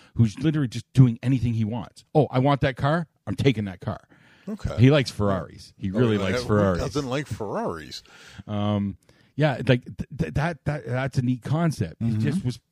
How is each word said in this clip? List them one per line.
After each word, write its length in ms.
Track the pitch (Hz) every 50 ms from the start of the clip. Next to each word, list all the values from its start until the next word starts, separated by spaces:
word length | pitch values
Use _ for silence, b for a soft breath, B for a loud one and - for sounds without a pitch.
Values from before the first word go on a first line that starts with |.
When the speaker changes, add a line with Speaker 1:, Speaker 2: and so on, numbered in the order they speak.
| b b b
Speaker 1:
who's 240 | - 117 110 101 -
literally 300 | 131 160 147 156 143 117
just 220 | - 120 - _ -
doing 240 | - 131 127 113 - -
anything 300 | 123 135 127 120 120 117
he 120 | 113 110
wants. 400 | 104 113 123 - - - - - _ -
"Oh, 120 | 156 139 -
I 80 | - 131
want 240 | 127 139 143 139 -
that 140 | 139 131
car. 300 | - - 139 156 175 170 - _ _ _
I'm 80 | - 104
taking 320 | - - 139 123 110 104
that 140 | 98 90 -
car." 200 | - 120 98 - - b b b b b b b b -
Speaker 2:
Okay. 260 | 220 208 - - 76 80
Speaker 1:
He 120 | 113 131
likes 200 | 147 151 123 -
Ferraris. 640 | - - 104 101 98 92 76 - - - - - _
He 140 | - - 98
really 260 | 92 110 123 117 107
Speaker 2:
Oh, 40 | 101 95
Speaker 1:
likes 180 | 95 98 127
Speaker 2:
who 60 | 120 113
Speaker 1:
Ferraris. 300 | 107 104 101 98 92 85
Speaker 2:
doesn't 300 | 82 - - 143 143 127
like 160 | 123 147 147
Ferraris? 760 | - - 101 113 98 123 190 233 196 90 80 73 64 - - B B B B B B B B B
Speaker 1:
Um, 500 | - 104 104 104 104 104 104 101 98 95 - b b b b b b b
yeah, 240 | - 147 156 127 - 127
like, 180 | 107 127 123 -
th-, 240 | - - - - - -
th-, 180 | 131 165 160 135
that, 300 | 135 143 175 175 - _
that, 220 | - 147 151 -
that's 320 | - 123 127 131 135 - -
a 40 | 123
neat 200 | 123 127 123 -
concept. 580 | - 143 160 170 165 131 - 107 82 - -
It 40 | 110
Speaker 2:
Mm-hmm. 160 | 117 110 107
Speaker 1:
just 220 | 110 147 139 190 190
was 160 | 123 117 - _ _